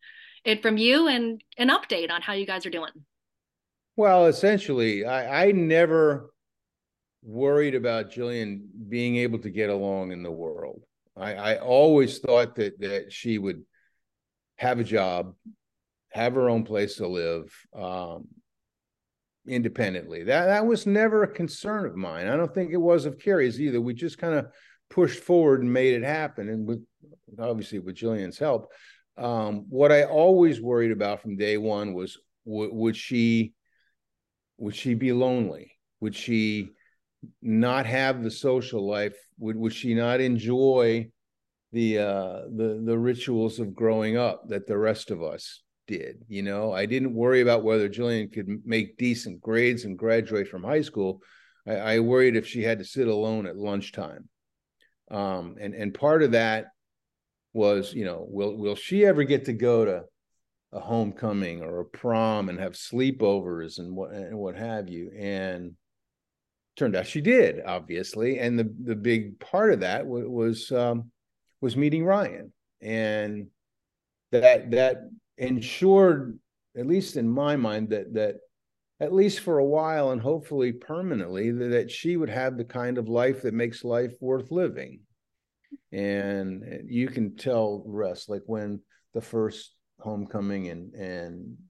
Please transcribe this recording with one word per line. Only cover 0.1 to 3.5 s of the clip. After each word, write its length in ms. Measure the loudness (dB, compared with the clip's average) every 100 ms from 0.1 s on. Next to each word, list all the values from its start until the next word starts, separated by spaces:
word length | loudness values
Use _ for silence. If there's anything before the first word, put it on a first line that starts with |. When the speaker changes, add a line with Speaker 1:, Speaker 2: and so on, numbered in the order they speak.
| -20 -20 -8
Speaker 1:
it 180 | -2 0
from 160 | 2 4
you 300 | 4 6 4
and 360 | 2 -2 -6 _ 0
an 120 | 2
update 400 | 2 0 -4 -2
on 120 | -4
how 120 | -4
you 120 | -6 -4
guys 200 | -6 -6
are 60 |
doing. 200 | -8 -10 -14 -20 _ _ _ _